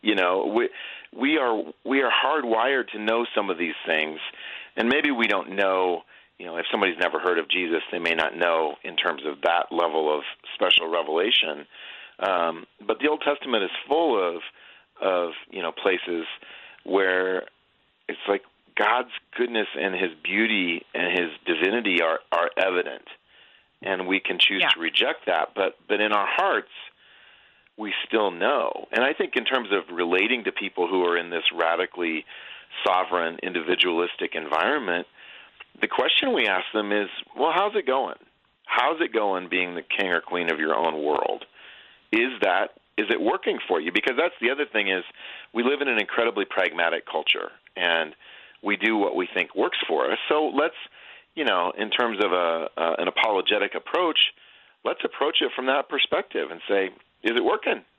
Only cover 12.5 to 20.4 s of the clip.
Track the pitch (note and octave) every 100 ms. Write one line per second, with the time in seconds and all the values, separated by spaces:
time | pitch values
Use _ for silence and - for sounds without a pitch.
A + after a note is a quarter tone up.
12.5 | E2 - _ G#2 A2 D3 D3+ - D3 C#3
13.5 | A2+ F#2 - - D3+ E3 A2 F2+ E2+ -
14.5 | - - - _ - F#2+ F2+ E2+ D#2+ -
15.5 | F#2+ E2+ - G2 F2+ - E2+ E2 - -
16.5 | - - - - F#2+ F#2+ F#2 F#2 F#2 -
17.5 | _ _ _ _ _ - - - G2 -
18.5 | _ _ - G#2 A#2+ B2 - _ - A#2+
19.5 | A#2 G2+ - F#2+ F#2 F#2 D#2 - G2